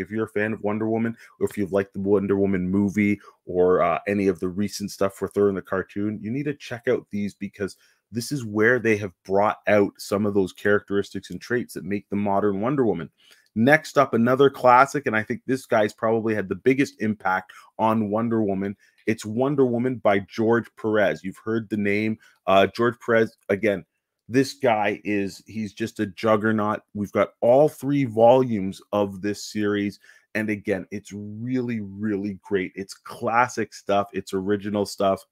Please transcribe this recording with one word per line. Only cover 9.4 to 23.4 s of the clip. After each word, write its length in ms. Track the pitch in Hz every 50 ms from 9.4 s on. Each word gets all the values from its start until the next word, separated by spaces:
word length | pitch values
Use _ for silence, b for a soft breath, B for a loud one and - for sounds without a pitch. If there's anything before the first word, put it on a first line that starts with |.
| 104 107 - - - 95
out 240 | 104 104 101 92 - -
some 280 | - - 104 101 107
of 80 | 104 101
those 180 | 101 95 90 -
characteristics 800 | - - 104 104 101 - - 98 101 98 - - 98 - -
and 100 | 90 90
traits 340 | - - 120 123 - - -
that 100 | - 76
make 240 | 90 101 101 - -
the 80 | 101
modern 440 | 101 101 101 98 98 98 104 98 95
Wonder 240 | 107 123 151 139 127
Woman. 260 | 107 90 82 78 64 _ b b b b b b b b
Next 420 | 107 113 135 151 151 - - -
up, 180 | 147 135 - -
another 360 | 113 117 120 131 131 143 135
classic, 560 | 135 - - 123 123 123 135 - - 143 -
and 80 | 123 110
I 80 | 110 104
think 200 | - 120 107 _
this 200 | - 131 127 -
guy's 260 | - 120 110 107 104 -
probably 420 | - - 110 113 113 107 113 107
had 140 | 104 95 92
the 80 | 98
biggest 440 | 90 - 127 135 135 139 135 - -
impact 520 | 104 107 104 - - 95 92 92 - - - B B B B -
on 320 | 107 110 110 113 107 101
Wonder 320 | 101 110 117 117 117 113 110
Woman. 340 | 98 98 95 98 101 101 _ b b b b b
It's 180 | b 113 - -
Wonder 400 | 104 107 117 131 139 151 139 135
Woman 320 | 123 117 117 120 131 131
by 240 | 110 - 107 101 101
George 480 | 98 - - - 110 110 117 117 107 - _
Perez. 460 | - - 110 107 107 101 78 80 78 -
You've 160 | 95 - - -
heard 240 | 110 113 117 113 98
the 80 | 110
name. 420 | 104 101 101 101 104 107 110 110 - b b b b b
Uh, 200 | 95 95 98 98
George 300 | 95 - - 117 120 117 -
Perez, 380 | - - 113 113 113 101 - _